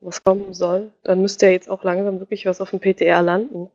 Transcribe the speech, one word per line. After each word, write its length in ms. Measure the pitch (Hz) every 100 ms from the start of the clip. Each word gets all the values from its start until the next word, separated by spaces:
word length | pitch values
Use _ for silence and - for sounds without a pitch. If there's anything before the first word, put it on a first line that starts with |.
was 220 | 180 -
kommen 320 | 196 196 196
soll, 380 | 180 175 185 214 _
dann 180 | - 185
müsste 260 | 196 - 196
ja 60 |
jetzt 160 | 185 -
auch 140 | 190
langsam 380 | 190 180 202 190
wirklich 260 | 190 202 190
was 140 | 185
auf 100 | 190
dem 80 | 190
P 160 | 196
T 100 | -
R 160 | 175 175
landen. 460 | 175 185 254 175 180